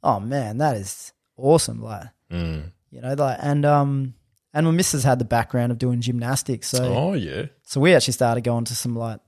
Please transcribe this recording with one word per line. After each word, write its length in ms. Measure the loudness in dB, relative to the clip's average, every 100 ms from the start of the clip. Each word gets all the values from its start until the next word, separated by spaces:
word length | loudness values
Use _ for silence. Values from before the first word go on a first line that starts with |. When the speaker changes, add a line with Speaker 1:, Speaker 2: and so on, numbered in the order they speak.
Speaker 1:
"Oh 180 | 0 0
man, 380 | -2 -4 -4 0
that 180 | 0 0
is 360 | -6 -12 -16 _ _ -4
awesome." 440 | 4 4 4 -6
Like, 260 | -10 -12 -14 _ _
Speaker 2:
Mm. 420 | -6 -4 -6 -10 _ _
Speaker 1:
you 100 | -12
know, 140 | -6
like, 240 | -2 0 0
and, 240 | 0 2
um, 480 | 4 4 4 0 -4 -8 _ _ _
and 140 | 0 2
my 60 |
missus 300 | 4 2 2
had 140 | 2 2
the 60 |
background 480 | 2 0 0 0 0
of 60 | 0
doing 240 | 0 0
gymnastics. 680 | 0 -2 -2 -4 -2 -6 -2
So, 160 | -2 0
Speaker 2:
Oh, 180 | 0 0
yeah. 320 | -2 -4 -6 -8 _
Speaker 1:
so 180 | _ 2
we 140 | 6
actually 180 | 6 4
started 300 | 0 0 2
going 200 | 0 -2 -2
to 80 |
some, 200 | -6 -6 -4
like, 240 | -6 -10